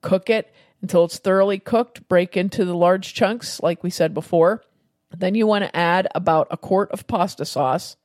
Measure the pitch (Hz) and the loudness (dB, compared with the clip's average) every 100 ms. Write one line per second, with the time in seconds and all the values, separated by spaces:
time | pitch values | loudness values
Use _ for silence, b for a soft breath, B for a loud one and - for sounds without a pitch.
0 | - 190 - 220 - b b b 190 180 | 0 -2 0 -2 -2 b b b 0 2
1 | 170 - 196 190 196 196 - 233 247 - | 2 0 0 2 2 0 -2 -2 -2 -8
2 | _ 180 180 - 190 - 180 175 175 190 | _ 0 2 -2 -4 -2 -2 2 2 2
3 | 190 - 202 233 - - 165 165 175 - | -2 -2 -2 -2 -8 -4 -2 -2 -6 -2
4 | 160 160 - 170 165 226 _ _ _ _ | -2 -2 -2 2 4 2 _ _ _ _
5 | _ 175 185 214 214 208 196 - 170 180 | _ -6 -2 0 2 0 0 0 2 2
6 | 190 - 175 156 - 170 - 190 202 - | 0 -2 0 2 0 -4 -2 0 0 -6
7 | - 220 185 - 135 - 131 147 - - | -6 -2 -2 -4 -8 -2 0 -2 -6 -20